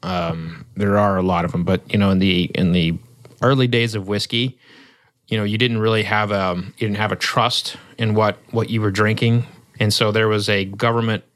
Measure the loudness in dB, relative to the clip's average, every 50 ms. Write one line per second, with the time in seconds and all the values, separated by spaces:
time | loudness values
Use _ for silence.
0 | -8 -6 -4 -4 -4 -4 -6 -6 -8 -12 -14 -16 -20 -18 -6 -2 0 2 4 4
1 | 4 4 2 2 2 2 2 0 0 -2 -2 -2 0 0 0 -2 -2 -2 0 2
2 | 4 4 4 4 4 2 2 2 0 -2 0 0 0 2 2 2 2 0 -2 -4
3 | -8 -16 -20 _ -20 -20 -10 _ 2 2 4 4 2 2 2 0 0 0 -2 -6
4 | -4 -4 -4 -4 -4 -4 -2 -2 -2 -2 -6 _ _ _ -20 -20 -20 -20 _ _
5 | _ _ _ _ _ _ -4 -2 -2 -2 0 0 0 0 0 2 0 2 2 2
6 | 0 0 0 0 0 0 0 0 0 0 -2 -2 -6 -10 -8 -6 -4 -4 -2 -2
7 | -2 -4 -4 -4 -4 -4 0 0 0 0 0 -2 -6 -6 -12 -14 -18 -20 -8 -4
8 | -2 0 2 2 2 2 0 -4 _ -6 -4 -4 -2 -2 -2 -2 0 0 0 2
9 | 2 2 2 2 2 2 2 2 0 -4 -10 -20 -20 _ _ -2 -2 0 2 2
10 | 0 2 2 2 2 2 2 0 0 0 0 0 -2 -4 -6 -2 0 0 0 0
11 | 0 0 -2 -4 -4 _ _